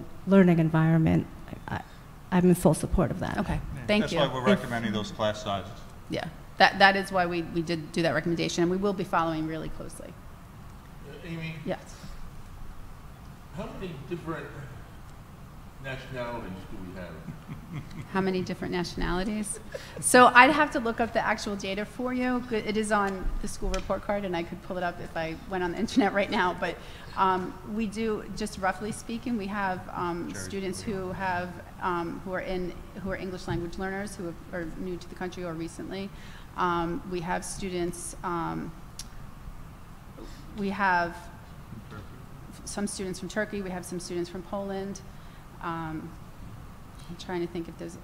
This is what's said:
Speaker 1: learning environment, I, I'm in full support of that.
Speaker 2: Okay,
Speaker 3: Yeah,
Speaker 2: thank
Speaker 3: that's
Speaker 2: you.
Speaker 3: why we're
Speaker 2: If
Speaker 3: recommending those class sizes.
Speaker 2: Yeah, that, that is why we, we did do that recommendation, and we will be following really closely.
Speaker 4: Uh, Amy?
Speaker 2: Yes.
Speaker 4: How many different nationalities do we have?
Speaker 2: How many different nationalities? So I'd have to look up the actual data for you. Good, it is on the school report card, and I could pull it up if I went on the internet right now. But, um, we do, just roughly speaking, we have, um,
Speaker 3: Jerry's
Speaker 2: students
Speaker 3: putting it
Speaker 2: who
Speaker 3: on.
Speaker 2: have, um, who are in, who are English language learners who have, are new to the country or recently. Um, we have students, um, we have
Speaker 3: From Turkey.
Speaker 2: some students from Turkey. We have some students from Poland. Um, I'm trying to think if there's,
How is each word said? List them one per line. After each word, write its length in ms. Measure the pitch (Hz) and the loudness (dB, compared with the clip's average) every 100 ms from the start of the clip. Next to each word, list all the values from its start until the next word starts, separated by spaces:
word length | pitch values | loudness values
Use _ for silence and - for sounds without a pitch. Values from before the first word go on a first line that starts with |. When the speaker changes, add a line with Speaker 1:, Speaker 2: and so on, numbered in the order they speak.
| - - 180 | -6 -6 8
Speaker 1:
learning 340 | 196 180 165 | 10 12 10
environment, 680 | 160 160 160 165 160 165 - - - - - | 8 8 8 8 8 6 4 -8 -12 -10 -6
I, 140 | - - - - - - | -6 -8 -16 -16 -14 2
I'm 140 | 180 180 | 6 8
in 100 | 175 | 8
full 180 | 170 | 8
support 380 | 156 - - - | 6 4 4 4
of 80 | 185 | 2
that. 180 | - - | -2 0
Speaker 2:
Okay, 200 | 190 151 - 139 | 0 0 -2 -6
Speaker 3:
Yeah, 60 | 120 | 4
Speaker 2:
thank 160 | 208 | 4
Speaker 3:
that's 100 | 151 | 4
Speaker 2:
you. 60 | 165 | 4
Speaker 3:
why 80 | 135 | 2
we're 60 | 131 123 | 4 6
Speaker 2:
If 120 | 196 | 6
Speaker 3:
recommending 320 | - 117 117 | 4 0 0
those 180 | 107 101 | 0 -2
class 320 | - 107 104 | 0 0 2
sizes. 260 | 107 98 95 - - - - | 0 -2 -2 -10 -12 -12 -4
Speaker 2:
Yeah, 200 | - 165 - - - | -4 -4 -8 -4 6
that, 200 | 190 196 | 8 10
that 160 | 196 196 | 8 8
is 160 | 185 | 2
why 140 | 190 175 | 2 4
we, 160 | 175 | 2
we 200 | 160 170 | 0 0
did 300 | 160 165 151 | 0 -2 0
do 120 | 170 | 2
that 100 | 165 | 4
recommendation, 480 | 139 170 165 160 175 | 4 2 2 2 4
and 100 | 175 | 4
we 60 | 190 | 4
will 160 | 202 | 2
be 100 | 196 | 0
following 440 | 180 175 165 156 156 | 2 2 2 0 -2
really 200 | 160 156 | -4 -6
closely. 460 | - - - - - - - - - - - - - 143 | -8 -8 -10 -14 -14 -14 -14 -16 -14 -14 -14 -14 -14 -14
Speaker 4:
Uh, 180 | 151 170 | -12 -8
Amy? 280 | 165 160 160 - | -6 -6 -6 -4
Speaker 2:
Yes. 160 | - - - - - - - - - - - - - - - - - - 170 | -4 -6 -14 -12 -10 -10 -10 -12 -10 -10 -10 -12 -12 -14 -14 -16 -16 -12 -8
Speaker 4:
How 100 | 233 - | -8 -6
many 100 | 185 143 - | -8 -8 -6
different 360 | 170 165 151 135 139 135 - - - - - - - - - - - | -6 -4 -6 -8 -10 -10 -12 -12 -14 -14 -14 -14 -16 -14 -14 -14 -12
nationalities 680 | 135 131 - 127 120 117 95 92 - | -8 -8 -8 -6 -4 -4 -6 -8 -8
do 60 | 101 90 | -8 -8
we 80 | 92 | -8
have? 120 | 87 80 82 - - - - 151 - 160 - | -10 -10 -10 -12 -10 -12 -8 -10 -8 -10 -2
Speaker 2:
How 80 | 190 | 0
many 200 | 190 185 | 2 0
different 300 | 180 180 180 | -2 -4 -2
nationalities? 840 | 180 165 - 165 175 208 214 208 - - - - - | -2 -2 0 0 2 0 -2 -4 -6 -8 -12 -10 -2
So 280 | - 247 247 | 8 10 12
I'd 220 | 240 262 | 12 10
have 200 | 302 285 | 8 4
to 80 | 294 | 2
look 220 | 226 226 | 0 0
up 100 | 226 | 0
the 80 | 226 | 2
actual 380 | 202 214 214 202 | 2 0 -2 -2
data 260 | 190 190 | -2 -4
for 300 | 208 - 247 | -4 -4 -2
you. 280 | 254 254 247 247 | 0 2 0 0
Good, 180 | 214 - | -2 2
it 120 | 214 | 2
is 160 | 208 | 4
on 340 | 214 196 190 - - | 4 4 2 0 0
the 80 | 196 | -2
school 180 | - 190 | -2 0
report 300 | 190 - 196 - | 0 0 -2 0
card, 180 | 202 | 0
and 100 | 196 | 0
I 100 | 170 | -2
could 200 | 170 180 | -2 -8
pull 140 | - 180 | -6 -2
it 60 | |
up 140 | 175 170 | -2 -4
if 160 | 170 165 | -6 -4
I 180 | 160 160 - | -4 -4 -4
went 120 | 185 | 0
on 120 | 180 | 0
the 40 | 170 | 0
internet 340 | 220 - 196 | 2 4 4
right 180 | 196 196 | 4 2
now. 240 | 208 180 175 | 4 2 2
But, 200 | 180 - - - - - | -2 -4 -10 -14 -8 2
um, 360 | 190 165 - - - 214 | 4 4 0 -6 -4 -2
we 120 | 214 | -2
do, 360 | 208 220 214 - 190 | 0 0 0 -4 -4
just 220 | 214 - | -4 0
roughly 340 | 185 190 214 | 0 0 -4
speaking, 420 | - - 226 247 233 | -6 -6 -4 -2 -2
we 100 | 190 | -2
have, 340 | 208 190 185 - | 0 0 0 -4
um, 380 | 180 175 170 170 | -2 -2 -2 -4
Speaker 3:
Jerry's 160 | 190 - | -6 -4
Speaker 2:
students 340 | 196 190 190 | -4 -4 -4
Speaker 3:
putting 100 | - | -4
it 40 | 190 | -4
Speaker 2:
who 60 | 185 | -4
Speaker 3:
on. 60 | 185 | -2
Speaker 2:
have, 340 | 190 180 180 170 - - | 0 0 -2 -8 -12 -4
um, 400 | 185 175 170 - | -2 0 -2 -4
who 80 | 190 | -4
are 80 | 185 | -4
in, 300 | - 185 175 - - 208 | -2 -2 -2 -6 -10 -8
who 80 | 190 | -6
are 60 | 185 | -4
English 280 | 190 185 - | -4 -6 -2
language 280 | 170 170 190 | -2 -2 -4
learners 380 | 190 196 208 - | -4 -4 -6 -6
who 120 | 170 | -8
have, 80 | 160 - | -8 -8
are 120 | 180 165 - | -6 -6 -6
new 180 | 185 170 | -6 -6
to 140 | - | -8
the 60 | - | -6
country 280 | 180 185 | -6 -4
or 80 | 180 | -6
recently. 560 | 160 165 - - 190 196 - - - - - | -4 -6 -8 -8 -6 -6 -8 -12 -12 -8 0
Um, 460 | 180 170 170 170 190 | 2 2 2 -2 -2
we 80 | 180 | -4
have 240 | 170 180 | 0 -2
students, 720 | - - 196 180 175 - - - | -2 -6 -2 0 0 -2 -10 -6
um, 480 | 185 170 165 165 160 - - - - - - - - - - - - - - - - - - 214 | -4 -2 -2 -4 -6 -8 -12 -12 -12 -10 -12 -12 -12 -12 -12 -14 -16 -16 -14 -14 -14 -12 -10 -4
we 120 | 196 | -2
have 440 | 196 196 175 170 165 - - - - - - - | 2 4 4 2 -4 -12 -14 -14 -14 -12 -12 -12
Speaker 3:
From 80 | 107 | -12
Turkey. 640 | - - - - - - - | -12 -14 -14 -14 -14 -12 -6
Speaker 2:
some 220 | - 202 | -2 -2
students 320 | - 185 175 | -2 -4 -4
from 80 | 180 | -2
Turkey. 340 | 220 208 208 | -2 0 -2
We 80 | 190 | -4
have 120 | 180 175 | -6 -6
some 140 | 180 | -6
students 300 | - 175 175 | -4 -4 -2
from 140 | 190 | -6
Poland. 580 | - 202 196 190 196 196 - - - - - - | -6 -4 -4 -4 -4 -8 -10 -14 -14 -14 -14 -8
Um, 480 | 170 165 160 156 165 - - - - - - - - - - | -6 -4 -4 -4 -8 -12 -14 -12 -12 -12 -12 -14 -14 -14 -12
I'm 60 | 170 | -10
trying 220 | - 180 | -6 -4
to 80 | 170 | -2
think 220 | 175 165 | -4 -6
if 80 | - | -8
there's, 180 | 170 185 | -10 -10